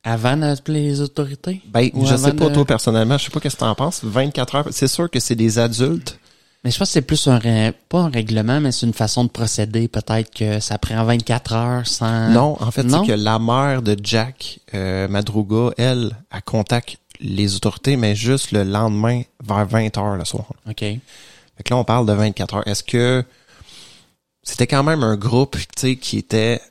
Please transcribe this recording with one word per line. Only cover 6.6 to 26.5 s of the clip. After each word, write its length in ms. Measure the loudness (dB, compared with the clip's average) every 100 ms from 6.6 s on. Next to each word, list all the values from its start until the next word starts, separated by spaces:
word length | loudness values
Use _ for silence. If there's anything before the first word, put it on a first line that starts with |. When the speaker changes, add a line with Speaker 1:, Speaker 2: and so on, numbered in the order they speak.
Speaker 1:
Mais 80 | -4
je 60 | -2
pense 120 | 0
que 40 |
c'est 80 | 0
plus 260 | 2 0 4
un 100 | 4
ré-, 360 | 4 2 2 -2 _
pas 100 | 0
un 80 | 2
règlement, 520 | 0 0 0 2 2
mais 100 | 2
c'est 140 | 0 -2
une 80 |
façon 300 | 0 0 2 0
de 40 |
procéder, 580 | 0 -2 0 0 0 0
peut-être 440 | -2 -2 -2 -2
que 260 | -2 -2 -2
ça 160 | -4 -4
prend 260 | -2 0
vingt-quatre 500 | 2 2 0 -2 0
heures 340 | -2 0 -2 -2
sans 420 | -2 0 0 4
Speaker 2:
Non, 260 | 4 4 0
en 100 | -2
fait, 120 | 0
Speaker 1:
Non ? 180 | 0 2
Speaker 2:
c'est 80 | 2
que 60 | 0
la 200 | 0 0
mère 420 | 2 2 0 0
de 160 | 0 -2
Jack, 580 | 0 -2 -2 -8 -16 -16 _
euh, 340 | -6 -4 -2 -2
Madruga, 640 | -2 -2 -2 0 0 0 0
elle, 340 | 0 0 -4 -8 -14
elle 80 | -14
contacte 540 | -4 -4 0 -2 -4 -18 _ -12
les 360 | -6 -2 0 0
autorités, 420 | -2 -2 0 2
mais 180 | 2 0
juste 360 | 0 0 0
le 120 | -2
lendemain, 600 | 0 0 0 0 0 -2 -6 _ -4
vers 200 | -2 2
vingt 320 | 0 0 -2
heures 180 | -4 -4
le 100 | -4
soir. 200 | -6 -8 -14 -12
Speaker 1:
Ok. 100 | -8
Speaker 2:
Fait 200 | -6 -6 -12 -20 -20 -20 _ -10 -2
que 40 |
là, 40 | 0
on 60 |
parle 220 | 2 2 2
de 80 |
vingt-quatre 420 | 2 0 -2 -6 -4
heures. 120 | -4
Est-ce 160 | -6
que 420 | -2 0 2 2 -2 _ _ -20 -20 -20 -20 -20 _ _ _ _
c'était 260 | -12 -4 0
quand 160 | 2
même 200 | 2 2
un 140 | 0 0
groupe, 400 | 2 2 2 -2
tu 80 | -8 -4
sais, 200 | -2 -2
qui 200 | -4 -6
était 440 | 0 0 2